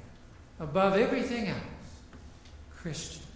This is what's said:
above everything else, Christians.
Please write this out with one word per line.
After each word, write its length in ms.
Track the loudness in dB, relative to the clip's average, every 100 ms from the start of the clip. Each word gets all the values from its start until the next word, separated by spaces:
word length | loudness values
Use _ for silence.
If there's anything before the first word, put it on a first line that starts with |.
| -14 -16 -18 -18 -16 -8
above 380 | 2 6 8 8
everything 500 | 6 4 2 0 0
else, 120 | -2 -4 -10 -12 -14 -16 -16 -16 -16 -16 -16 -16 -8
Christians. 500 | -6 -6 -6 -10 -14